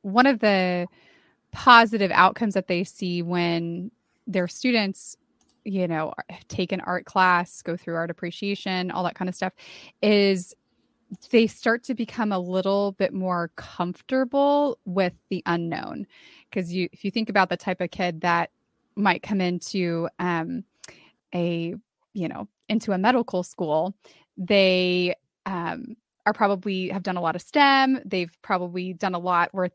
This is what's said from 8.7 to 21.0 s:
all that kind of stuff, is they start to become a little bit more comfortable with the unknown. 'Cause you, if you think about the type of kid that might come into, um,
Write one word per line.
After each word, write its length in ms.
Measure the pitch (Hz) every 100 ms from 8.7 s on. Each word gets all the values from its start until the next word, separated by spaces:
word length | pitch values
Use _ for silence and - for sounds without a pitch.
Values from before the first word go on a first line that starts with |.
| 185 180
all 140 | -
that 100 | 180
kind 140 | - 185
of 80 | -
stuff, 160 | 185 - - - - _
is 500 | 208 208 196 190 - - _ _ _ _ _ 190 -
they 160 | 240 226
start 380 | - 240 240
to 100 | -
become 380 | 240 226 - 214
a 60 | 190
little 520 | 180 185 190 202 202
bit 220 | 190 196
more 380 | 190 185 175 170
comfortable 1200 | - - - 175 180 - 262 254 277 285 285 294 -
with 300 | - 180 180 - _
the 140 | 185 -
unknown. 600 | 170 170 160 - - - - - - _
'Cause 220 | - 170
you, 160 | 180 175
if 120 | -
you 80 | 196
think 180 | 226 220
about 200 | 202 185
the 60 | 175
type 240 | - 180
of 120 | 180
kid 280 | - 180 160
that 280 | 175 170 170 _ _ _ _ -
might 260 | 202 170
come 180 | - 202
into, 680 | 180 175 - 196 175 165 165 -
um, 460 | 180 170 170 170 - _ - -